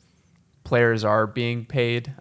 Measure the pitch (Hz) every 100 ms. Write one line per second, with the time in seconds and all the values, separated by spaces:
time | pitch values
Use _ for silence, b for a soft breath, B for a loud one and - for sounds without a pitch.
0 | _ _ _ _ _ _ - 123 117 113
1 | 107 107 107 123 120 120 117 139 120 120
2 | 120 -